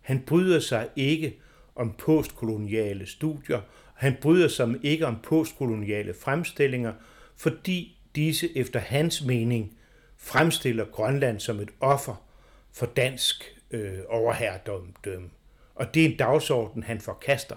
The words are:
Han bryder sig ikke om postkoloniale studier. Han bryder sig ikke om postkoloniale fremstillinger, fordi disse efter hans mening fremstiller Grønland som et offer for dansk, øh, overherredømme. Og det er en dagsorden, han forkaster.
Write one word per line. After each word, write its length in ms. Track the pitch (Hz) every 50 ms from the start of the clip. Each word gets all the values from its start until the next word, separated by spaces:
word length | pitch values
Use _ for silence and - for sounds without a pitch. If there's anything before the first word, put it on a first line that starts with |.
Han 220 | _ - 131 131 -
bryder 380 | - 147 170 185 185 175 156
sig 280 | - - 131 110 113 - -
ikke 440 | - 135 139 156 160 156 139 - - - - - - - - _
om 200 | - 123 113 104 -
postkoloniale 1080 | - - 156 156 139 - - - - 110 110 104 107 101 104 110 110 104 101 98 -
studier. 540 | - - - - 156 156 143 - - - 113 101 - - - - - -
Han 220 | - - 135 127 - -
bryder 260 | 147 160 180 175 151
sig 260 | - - 131 117 120 - -
ikke 240 | 143 156 160 160
om 140 | 139 113 101 -
postkoloniale 920 | - 160 160 156 156 - - 139 123 113 107 104 101 104 104 104 98 92
fremstillinger, 800 | - - - 135 160 175 - - - 143 139 127 127 120 113 110 - - - - - - - _
fordi 640 | _ - 156 - - - - 185 180 170 - - _ - _ _
disse 420 | 147 151 160 156 156 - 170 -
efter 240 | 139 123 - - 120
hans 440 | 101 - 123 143 156 170 - - 147
mening 540 | 127 127 120 113 120 123 117 110 101 - - - _ _ - _ _ -
fremstiller 680 | _ - - - 127 156 170 156 - - 135 120 110 107
Grønland 560 | 98 - - 107 113 135 143 139 127 110 101
som 200 | - - 113 104
et 100 | 101 104 - _
offer 460 | - 135 143 135 - - 110 - - - _ - - - - - _ - -
for 140 | - 123
dansk, 580 | 120 - - 123 127 131 123 - - - - - - - - _ _
øh, 280 | - 117 107 98 95 95 95 -
overherredømme. 1200 | 113 113 113 117 113 - 120 107 92 92 - - 101 95 90 87 90 - - 101 95 90 90 87 - _ _ - - _ - - _
Og 200 | - 120 - -
det 100 | 160 160
er 60 | 147
en 60 | -
dagsorden, 680 | - 131 113 131 156 147 - 143 123 113 101 - 110 110
han 180 | - 117 113
forkaster. 560 | - - - - - - 139 127 - - -